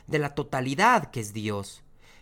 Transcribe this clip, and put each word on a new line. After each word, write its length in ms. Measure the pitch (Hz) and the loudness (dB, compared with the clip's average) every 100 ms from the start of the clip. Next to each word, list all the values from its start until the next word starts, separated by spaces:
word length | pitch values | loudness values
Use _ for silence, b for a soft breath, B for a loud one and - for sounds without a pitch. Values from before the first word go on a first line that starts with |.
| - | -4
de 120 | 151 | -2
la 140 | 143 - | -2 -4
totalidad 760 | 139 135 127 139 220 240 135 | -4 -2 -2 2 4 4 2
que 80 | 123 | -6
es 140 | 104 | -6
Dios. 500 | 107 107 101 98 - - b b b | -4 -4 -4 -6 -14 -20 b b b